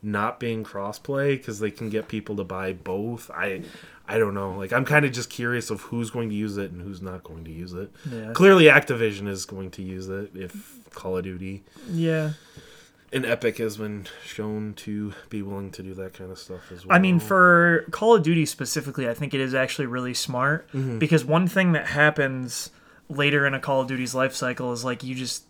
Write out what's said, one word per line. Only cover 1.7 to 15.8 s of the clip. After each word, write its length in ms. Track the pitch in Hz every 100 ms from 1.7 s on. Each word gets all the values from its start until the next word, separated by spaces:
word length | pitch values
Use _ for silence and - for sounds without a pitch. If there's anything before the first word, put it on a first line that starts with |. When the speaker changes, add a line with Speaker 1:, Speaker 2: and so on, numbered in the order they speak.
Speaker 1:
can 180 | - 110
get 180 | 107 -
people 280 | 110 104 104
to 80 |
buy 300 | 90 92 95
both. 560 | 92 98 95 110 117 -
I, 300 | 67 95 92 85 - - - -
I 120 | 107
don't 160 | 107 98
know. 160 | 98 92
Like, 160 | 95
I'm 140 | 123 131
kinda 240 | 151 143
just 220 | 120 113
curious 400 | - 120 120 110
of 100 | 104
who's 300 | - 120 117
going 180 | 123 113
to 60 | 104
use 220 | 107 101
it 120 | 98
and 80 | 87
who's 180 | 92 92
not 220 | 92 92
going 200 | - 80 80
to 60 |
use 220 | 80 -
it. 180 | 87 101 - 147
Speaker 2:
Yeah. 200 | 117 110
Speaker 1:
Clearly, 320 | 117 190 190 151
Activision 640 | 139 - 123 113 101 101
is 180 | 98 -
going 260 | 98 95
to 100 | -
use 260 | 92 92 92
it 200 | 98 101 87
if 400 | 92 101 - 262 -
Call 240 | - 95 92
of 60 |
Duty. 400 | 92 90 95 98 - - -
Speaker 2:
Yeah. 400 | 170 165 160 156 151 - - - - - _ _
Speaker 1:
And 140 | 131 120
Epic 320 | 117 120 107
has 200 | 113 104
been 280 | 107 104 95 -
shown 500 | - - 107 107 107 104
to 360 | - 104 104 98 -
be 120 | 107
willing 300 | 98 98 98
to 100 | 87